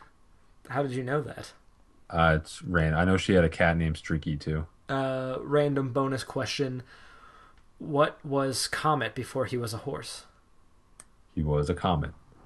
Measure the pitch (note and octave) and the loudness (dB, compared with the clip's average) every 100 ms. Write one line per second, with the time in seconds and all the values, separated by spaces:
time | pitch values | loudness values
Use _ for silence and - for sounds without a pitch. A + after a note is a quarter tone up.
0 | - _ _ - _ - - B2+ C#3 B2+ | -20 _ _ -20 _ -20 -8 -4 -4 -4
1 | B2 D3 C3 - - - _ _ _ _ | -2 -2 -4 -10 -16 -18 _ _ _ _
2 | - E2+ E2 D#2 - - D#2+ F2 D#2+ D#2 | -4 4 4 4 0 -10 -2 2 4 4
3 | F2+ F#2+ - F#2 E2 - E2+ E2 D#2+ D2+ | 4 4 6 6 6 4 2 4 2 -2
4 | - D#2+ D#2+ D2 - D#2 D#2+ - - C#3 | -2 -4 -2 -4 -4 -4 -6 -12 -6 -4
5 | C3+ C3 C3 C3 - D3 D3 C#3 C3 B2+ | -2 -4 -4 -6 0 2 2 2 -2 0
6 | C3+ C3 - C3+ B2+ - C3+ B2+ - - | -2 -2 -4 -4 -4 -2 -4 -4 -12 -20
7 | - - - - - - - - E3 C#3+ | -20 -20 -20 -20 -20 -20 -20 -14 -2 2
8 | D3+ - D3+ C#3 C3+ B2 - - D#3 D3 | 2 0 -4 -2 0 -2 -4 -2 0 2
9 | A2+ C3 A#2 C#3 A#2+ B2+ A#2 G#2+ C#3 D2+ | 0 -4 -6 -4 -4 -4 -4 -6 -8 -8
10 | - - - _ _ _ _ _ _ - | -10 -14 -18 _ _ _ _ _ _ -20
11 | - _ _ - D2+ D2 D2 F2 F#2+ D#2+ | -20 _ _ -4 0 0 0 0 0 0
12 | D2 - - - | -2 -8 -20 -20